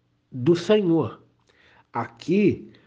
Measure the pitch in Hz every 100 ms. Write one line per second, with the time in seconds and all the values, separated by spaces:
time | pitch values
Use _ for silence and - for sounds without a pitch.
0 | _ _ _ 131 123 175 - 214 190 165
1 | 117 - _ _ _ _ _ _ _ 120
2 | 117 - - 190 202 - - -